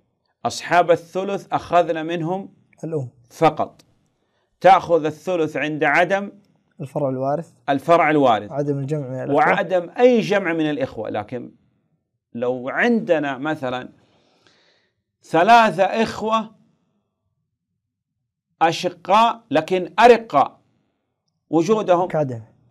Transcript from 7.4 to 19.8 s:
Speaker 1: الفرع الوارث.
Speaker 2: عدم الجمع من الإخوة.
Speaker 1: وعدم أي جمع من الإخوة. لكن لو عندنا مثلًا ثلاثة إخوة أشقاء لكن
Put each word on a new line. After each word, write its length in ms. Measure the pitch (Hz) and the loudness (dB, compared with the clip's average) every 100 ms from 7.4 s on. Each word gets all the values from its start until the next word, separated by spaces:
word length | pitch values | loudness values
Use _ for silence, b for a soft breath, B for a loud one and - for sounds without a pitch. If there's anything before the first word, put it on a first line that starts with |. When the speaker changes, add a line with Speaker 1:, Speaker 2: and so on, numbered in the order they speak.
| 165 _ - | -8 _ -6
Speaker 1:
الفرع 420 | 139 165 170 156 | -2 2 2 4
الوارث. 420 | 156 131 107 104 | 4 4 2 -2
Speaker 2:
عدم 260 | 139 143 139 | -6 -4 -4
الجمع 300 | 135 151 127 | -6 -6 -6
من 60 | |
الإخوة. 200 | 127 127 | -8 -2
Speaker 1:
وعدم 560 | 143 156 190 175 180 170 - | 0 2 0 -2 -4 -4 2
أي 220 | 247 240 | 4 4
جمع 320 | 160 202 175 | 2 -2 -2
من 180 | 165 151 | -2 -2
الإخوة. 400 | 143 131 - 107 | -4 -6 -8 -8
لكن 420 | 107 101 120 - _ _ _ _ _ _ _ _ | -8 -8 -12 -14 _ _ _ _ _ _ _ _
لو 340 | 117 123 127 127 | -6 -4 -4 -6
عندنا 680 | 139 226 226 175 160 143 127 | -2 0 0 0 -2 -2 -6
مثلًا 540 | 151 151 127 123 123 _ _ _ _ _ _ _ _ _ _ _ _ _ | -6 -6 -6 -8 -10 _ _ _ _ _ _ _ _ _ _ _ _ _
ثلاثة 640 | - 160 190 226 220 165 | -4 2 6 6 6 2
إخوة 680 | 190 226 226 - 214 220 220 _ _ _ _ _ _ _ _ _ _ _ _ _ _ _ _ _ _ _ _ - | 0 0 -2 -4 -4 -4 -4 _ _ _ _ _ _ _ _ _ _ _ _ _ _ _ _ _ _ _ _ -2
أشقاء 840 | 165 165 180 - - 208 233 220 - | -2 -2 -6 -8 0 2 2 0 -4
لكن 440 | 285 311 185 | -2 0 -4